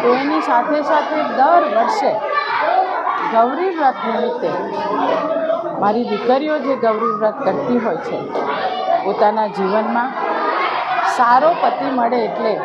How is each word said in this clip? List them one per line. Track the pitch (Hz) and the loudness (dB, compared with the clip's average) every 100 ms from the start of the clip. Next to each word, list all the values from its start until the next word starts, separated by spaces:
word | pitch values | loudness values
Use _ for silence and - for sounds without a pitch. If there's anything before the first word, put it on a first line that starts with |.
તો | 240 | 2
એની | 254 277 311 | 2 2 0
સાથે | 302 240 302 294 | 2 0 2 0
સાથે | 294 311 - 302 | 2 0 0 -2
દર | 285 233 277 349 - 220 | -2 2 4 6 4 2
વર્ષે | - - 262 - - - - - - - - - - - - | 2 2 0 0 -2 -2 -2 -2 2 2 0 -2 -2 -2 0
ગૌરી | 226 240 285 381 | 2 2 2 -2
વ્રત | 330 269 - | 2 0 0
નિમિત્તે | 233 226 - - 170 180 - - - - - - 622 659 640 659 - - | -4 -2 -2 -2 -4 -4 -4 -6 -4 -2 0 0 -2 -2 -2 -2 -4 -2
મારી | 196 220 | 0 0
દીકરીઓ | 220 202 233 262 302 302 | -2 -2 2 2 2 -2
જે | 262 254 | -2 0
ગૌરી | 226 220 233 214 | 0 2 0 0
વ્રત | 214 214 233 | -2 0 -2
કરતી | - - 240 | -2 0 0
હોય | 226 170 | 0 -2
છે, | - - - - - - - - - - | -4 -6 -4 -4 -2 -2 -2 -2 0 0
પોતાના | 190 214 214 214 214 | 0 2 2 2 -2
જીવનમાં | 190 190 214 226 233 247 - - - - - - - - - - - | -2 0 0 0 -2 -2 -4 -4 -2 -2 -2 -2 -4 -2 -2 0 2
સારો | 240 247 311 339 | 4 6 4 2
પતિ | - 247 277 | 0 0 -2
મળે | 262 233 247 214 | -2 0 0 -2
એટલે | - 226 185 | -2 -2 -2